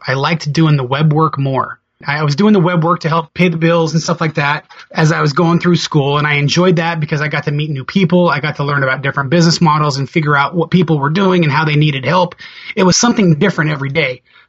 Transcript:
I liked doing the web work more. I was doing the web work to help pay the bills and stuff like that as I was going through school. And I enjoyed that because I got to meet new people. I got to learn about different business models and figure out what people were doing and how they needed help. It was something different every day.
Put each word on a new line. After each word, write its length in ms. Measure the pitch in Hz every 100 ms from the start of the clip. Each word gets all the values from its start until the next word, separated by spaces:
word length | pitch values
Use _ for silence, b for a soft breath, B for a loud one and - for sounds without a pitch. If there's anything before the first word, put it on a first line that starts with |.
| -
I 80 |
liked 360 | 131 147 170 151
doing 240 | 151 156 147
the 80 |
web 280 | 123 135 156
work 260 | 147 156 -
more. 420 | 135 131 - - _ _ -
I 180 | 147
was 100 | 151 139
doing 160 | 208
the 80 | 202
web 220 | 170 180
work 160 | 160 170
to 80 | 156
help 260 | 165 160
pay 140 | - 180
the 80 | 165
bills 360 | 165 170 160
and 100 | 160
stuff 180 | 175 170
like 140 | 160
that 320 | 156 143 151 - B B
as 220 | - 156
I 80 | 165
was 120 | 151
going 280 | 135 165 170
through 160 | 175 165
school. 420 | - 156 139 143
And 80 | 147
I 80 |
enjoyed 420 | 147 143 170 185 170
that 240 | 165 170
because 200 | 151 151
I 80 | 151
got 160 | 151
to 80 | 151
meet 180 | 147 151
new 140 | 135
people. 440 | 123 202 185 180 170
I 120 | 143
got 160 | 151 143
to 80 |
learn 180 | 143 139
about 200 | 135 131
different 280 | 139 139 139
business 300 | 175 170 151
models 360 | 165 151 151 135
and 140 | 135
figure 260 | 170 147 143
out 180 | 143
what 160 | 175 160
people 280 | 180 165 151
were 120 | 143
doing 340 | 165 190 180
and 80 | 156
how 120 | 143
they 120 | 156 147
needed 280 | 151 139
help. 300 | 127 180 - - B B B
It 80 | 214
was 140 | 185 -
something 400 | 240 233 185 147
different 320 | 196 175 151
every 200 | 147 135
day. 320 | 147 135 123 b b